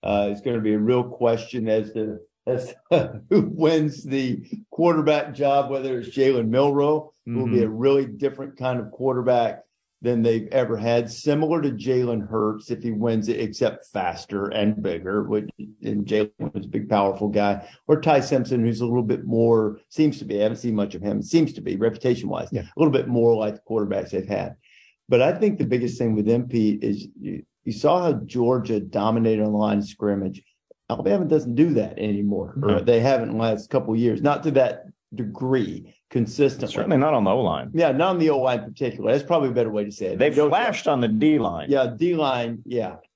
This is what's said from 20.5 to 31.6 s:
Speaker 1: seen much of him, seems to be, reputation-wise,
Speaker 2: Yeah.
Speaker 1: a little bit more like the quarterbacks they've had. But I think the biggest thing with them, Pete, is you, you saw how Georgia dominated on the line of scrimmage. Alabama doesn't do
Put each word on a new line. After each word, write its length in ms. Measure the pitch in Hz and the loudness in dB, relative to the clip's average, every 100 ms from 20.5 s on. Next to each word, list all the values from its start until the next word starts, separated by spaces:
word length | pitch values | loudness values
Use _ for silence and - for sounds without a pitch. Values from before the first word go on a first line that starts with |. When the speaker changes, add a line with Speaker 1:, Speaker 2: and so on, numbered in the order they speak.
| 113 | 0
Speaker 1:
seen 180 | 123 107 | -2 -2
much 180 | 101 | -2
of 80 | 95 | -4
him, 220 | 104 104 | -4 -4
seems 300 | - 165 156 | 0 2 2
to 80 | - | -2
be, 160 | - 95 | -6 0
reputation-wise, 720 | 113 - 127 120 107 90 80 | -2 0 -2 -2 -2 -6 -6
Speaker 2:
Yeah. 100 | - | -6
Speaker 1:
a 180 | - - | -8 -2
little 120 | 156 | 2
bit 140 | 135 127 | 2 0
more 280 | 120 117 113 | 2 4 4
like 200 | 107 104 | 0 -6
the 60 | _ | _
quarterbacks 440 | 113 101 98 90 | -4 -2 -4 -4
they've 160 | 95 95 | -6 -4
had. 280 | 101 92 - _ _ _ _ _ | -4 -6 -12 _ _ _ _ _
But 140 | 120 | 2
I 80 | 135 | 4
think 260 | 175 208 202 | 2 0 0
the 80 | 123 | 0
biggest 320 | 127 120 - | 0 -2 -2
thing 160 | 117 | -2
with 140 | 107 104 | 0 2
them, 200 | 117 123 | 0 0
Pete, 360 | 123 107 104 | 0 2 0
is 240 | 113 104 - - | -2 -4 -8 -14
you, 240 | 101 95 - _ | -12 -12 -14 _
you 80 | - | -10
saw 280 | 104 147 175 | -2 2 2
how 100 | 175 | 2
Georgia 640 | 131 - 123 120 127 107 110 | -2 -4 -2 2 2 0 -4
dominated 640 | 98 - 107 117 113 110 | -2 -2 0 2 2 2
on 100 | 107 | 0
the 40 | 107 | 0
line 220 | 107 104 | 2 0
of 80 | 104 | -2
scrimmage. 560 | - 104 98 95 92 _ _ _ _ _ | -4 -2 -2 -4 -8 _ _ _ _ _
Alabama 380 | 117 170 202 165 | -4 0 0 2
doesn't 300 | 151 120 | 0 0
do 180 | 120 | 2